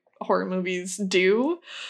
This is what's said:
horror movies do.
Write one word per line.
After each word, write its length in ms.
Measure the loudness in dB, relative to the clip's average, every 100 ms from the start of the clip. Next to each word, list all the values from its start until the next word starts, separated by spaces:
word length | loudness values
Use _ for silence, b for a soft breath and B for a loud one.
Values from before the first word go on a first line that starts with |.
| _ _
horror 240 | 0 0 2
movies 520 | -2 -2 -4 -6 -6 0
do. 520 | 4 4 4 2 -2 B B B